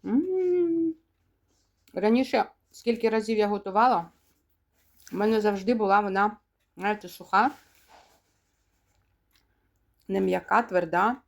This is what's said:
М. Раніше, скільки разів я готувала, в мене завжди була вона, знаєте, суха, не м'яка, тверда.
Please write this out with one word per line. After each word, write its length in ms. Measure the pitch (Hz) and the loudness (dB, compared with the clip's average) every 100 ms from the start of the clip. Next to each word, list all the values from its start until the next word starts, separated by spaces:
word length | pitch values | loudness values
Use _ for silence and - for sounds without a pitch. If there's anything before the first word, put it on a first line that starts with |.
М. 880 | 190 233 370 370 359 359 339 330 330 320 _ _ _ _ _ _ _ _ _ | 0 -2 0 -2 0 0 0 0 -2 -6 _ _ _ _ _ _ _ _ _
Раніше, 560 | - 202 233 262 233 190 _ _ | -2 2 2 2 0 -2 _ _
скільки 400 | - - 226 226 | -8 -4 -2 0
разів 280 | 220 214 220 | -2 -2 -2
я 100 | 208 | 0
готувала, 640 | 208 202 190 247 202 170 _ _ _ _ _ _ _ _ _ - | -2 -2 2 2 2 -4 _ _ _ _ _ _ _ _ _ -12
в 20 | |
мене 260 | 180 214 220 | -2 0 2
завжди 340 | 208 202 190 | 2 0 -2
була 260 | 240 202 196 | 0 2 2
вона, 360 | 208 190 208 214 _ _ _ - | 2 0 0 -2 _ _ _ -8
знаєте, 320 | 196 208 180 | -4 -4 -8
суха, 420 | - 175 190 247 - _ _ _ - _ _ _ _ _ _ _ _ _ _ _ _ _ _ _ _ _ _ _ _ - | -20 -2 2 2 -2 _ _ _ -20 _ _ _ _ _ _ _ _ _ _ _ _ _ _ _ _ _ _ _ _ -6
не 120 | 190 | -2
м'яка, 420 | 190 185 - 208 | 0 -2 0 0
тверда. 540 | 240 180 175 175 208 262 | 2 -2 0 0 0 -2